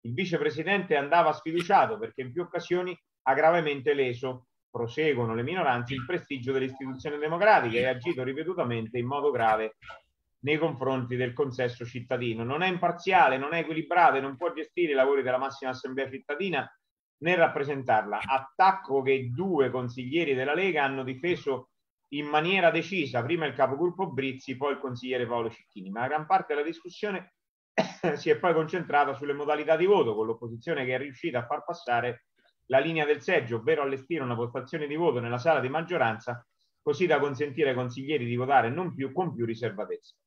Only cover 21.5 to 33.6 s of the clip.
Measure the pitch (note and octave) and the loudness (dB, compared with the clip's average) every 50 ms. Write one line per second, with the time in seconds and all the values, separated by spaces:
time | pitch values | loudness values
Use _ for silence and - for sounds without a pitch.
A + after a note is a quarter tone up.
21.5 | C3 A#2+ - _ _ _ _ _ _ _ _ _ C#3 C#3+ D3 D3 D3 D3+ D#3+ F3 | -4 -4 -4 _ _ _ _ _ _ _ _ _ -6 -6 -4 2 2 2 2 4
22.5 | F#3+ F#3+ F3+ E3 D#3 E3 D#3+ - G3 F#3 E3 C3 B2 A#2+ A#2 B2 E3+ E3+ D#3 C#3+ | 2 6 4 4 4 4 -2 -2 -4 -4 -4 -2 -2 -4 -2 0 -2 0 0 -2
23.5 | A#2+ C3 C3+ B2 C3+ C#3 E3+ F3 F3 - F#3+ E3 C3 B2 C3+ C3+ B2+ C3 - - | 0 0 0 0 2 0 0 -2 0 -2 -6 -4 -2 -4 -4 -4 -6 -8 -10 -10
24.5 | C3 B2 C#3 C#3+ C3+ A#2+ - C3 B2 A#2 B2 B2+ C3 C3 B2 A2+ A#2+ A#2 A#2 A2+ | -8 -4 -2 -2 -2 -2 -4 -8 -8 -8 -6 -4 -2 -2 -2 -2 -2 -2 -2 -4
25.5 | A2 - _ _ _ G#2 F#2 F#2+ G2 A2+ A#2+ C3 D3 D#3 D#3 D#3 F#3 F#3+ F#3 - | -6 -10 _ _ _ -14 -12 -10 -6 -4 -4 -2 -2 -4 0 2 2 2 2 0
26.5 | D3+ D3 D3 D#3+ E3 E3 - F3 F3 - - G#3 G3 F3+ F#3 - _ _ _ _ | -2 -2 -2 -4 -6 -10 -14 -18 -12 -8 -6 -6 -6 -6 -8 -12 _ _ _ _
27.5 | _ _ _ _ _ - G#3 - - - - F3 D3 - - E3 D3 D3+ - F3+ | _ _ _ _ _ 0 0 0 -2 -4 -2 -2 -2 -2 2 2 2 4 4 2
28.5 | E3 D#3+ D#3+ D3+ - F3+ D#3 - C#3+ C#3+ C#3+ C#3 C3+ B2 C#3+ C#3+ C#3+ C#3+ D3 C#3 | 4 4 2 0 -2 -6 -4 2 2 2 4 2 0 -6 -4 -4 -4 -4 0 0
29.5 | D3 D3+ D3+ D3+ D#3+ D#3 F3 F#3+ G#3 F#3+ C#3+ A#2 G#2+ G#2 A2 A2 A2+ - A#2+ A#2 | 0 0 2 2 2 4 4 4 4 4 4 2 2 0 -2 -2 -2 -6 -6 -12
30.5 | A2+ A#2 - E3+ E3 C#3+ C3 B2 B2+ C3 C#3 D3 C3+ - - E3+ B2 B2 A#2+ - | -12 -10 -6 -4 -4 -2 -2 -2 -2 -4 -4 -6 -12 -8 -8 -4 -2 -2 -4 -2
31.5 | C#3+ D3+ - - E3+ - - - A#2+ A#2 A#2 B2 A#2 - _ _ _ _ _ _ | -6 -6 -6 -8 -10 -8 -4 0 0 0 0 -2 -6 -6 _ _ _ _ _ _
32.5 | _ _ _ _ B2+ C3+ C#3+ E3 E3 D#3+ D3+ C#3+ D3+ C3+ A2+ - F#3 D#3+ C3 A#2+ | _ _ _ _ 4 4 4 4 0 0 2 2 2 0 2 2 2 2 2 0
33.5 | A#2 A2+ | -4 -2